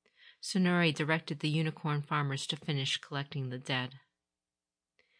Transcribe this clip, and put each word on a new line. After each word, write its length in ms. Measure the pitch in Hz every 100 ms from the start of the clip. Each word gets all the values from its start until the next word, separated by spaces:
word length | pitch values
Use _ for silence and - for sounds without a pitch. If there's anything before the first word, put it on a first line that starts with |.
| _ _ - _
Tsunari 520 | - 190 180 175 170
directed 460 | 143 151 160 - 147
the 80 | 156
unicorn 540 | 156 156 156 156 147
farmers 440 | 143 151 139 135 -
to 80 | 151
finish 420 | - 143 135 -
collecting 500 | - 143 139 143 131
the 100 | 127
dead. 420 | 127 131 127 135 _ _ _ _ _ _ _ _ _ _ _